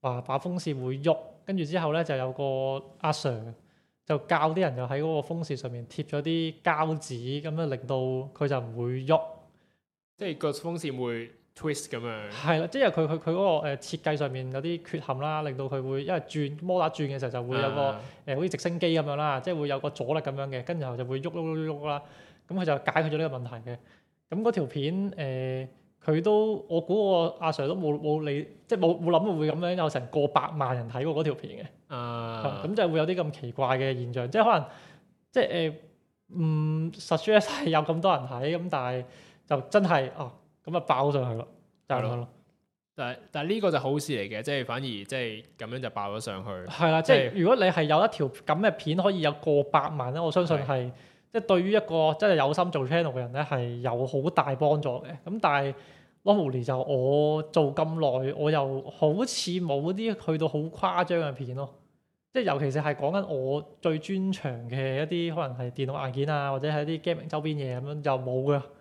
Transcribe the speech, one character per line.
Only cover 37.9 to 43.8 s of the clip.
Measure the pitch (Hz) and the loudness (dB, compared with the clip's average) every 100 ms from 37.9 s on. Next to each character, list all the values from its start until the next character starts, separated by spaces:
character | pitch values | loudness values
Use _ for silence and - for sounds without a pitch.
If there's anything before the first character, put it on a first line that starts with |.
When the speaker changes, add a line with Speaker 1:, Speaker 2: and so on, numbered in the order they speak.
| 165 | 2
Speaker 1:
多 | 190 | 4
人 | 156 127 | 2 0
睇， | 127 139 175 | -4 -2 -2
咁 | 180 | -2
但 | 151 123 | -4 -2
係 | 127 123 - - - _ | -4 -6 -16 -20 -20 _
就 | 143 - | -2 2
真 | 208 | 2
係， | 190 160 131 - | 4 2 2 -6
哦， | 127 - _ _ | -12 -12 _ _
咁 | - 170 | -4 -4
啊 | |
爆 | 160 131 143 | 2 4 4
咗 | |
上 | 143 123 | 2 0
去 | 113 | -4
咯， | - - _ _ _ | -8 -16 _ _ _
就 | |
係 | 131 | -2
咁 | |
樣 | 110 | 0
咯。 | |
Speaker 2:
係 | 120 | -4
咯。 | 120 - _ _ _ _ _ | -8 -14 _ _ _ _ _
但 | - 123 | -10 -8
係， | 127 - | -8 -8
但 | 156 | -6
係 | 156 | -2
呢 | 220 | 0
個 | 202 | 2
就 | 156 | 2